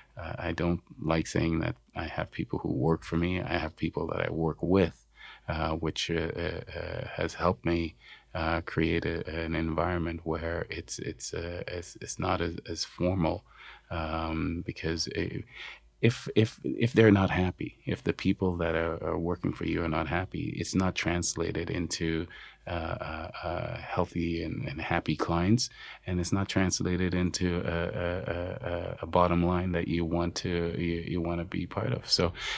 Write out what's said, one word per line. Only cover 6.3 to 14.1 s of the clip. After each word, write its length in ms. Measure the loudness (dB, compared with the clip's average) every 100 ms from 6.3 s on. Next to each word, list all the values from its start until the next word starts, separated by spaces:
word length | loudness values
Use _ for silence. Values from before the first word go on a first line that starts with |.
| -2
uh, 240 | -4 -4 -8 -8
uh, 300 | -6 -6 -6
has 200 | -2 -4
helped 300 | 0 2 2
me, 300 | 2 0 0 -6 -20 -20 _
uh, 260 | -4 0 0
create 420 | 0 2 2 2
a, 220 | 0 -2 -4
an 260 | -4 -2
environment 640 | 0 0 2 2 0 -2 -4
where 420 | -4 -2 -2 -4 -4
it's, 280 | -8 -8 -8
it's, 360 | -8 -8 -6
uh, 280 | -6 -6 -6 -6
it's, 280 | -8 -10 -12
it's 180 | -8 -2
not 220 | 0 0
as, 160 | 0 -4 -6
as 160 | -6
formal, 600 | -6 0 2 4 2 0 -6 -20 -20 -20 -8
um, 720 | -6 -4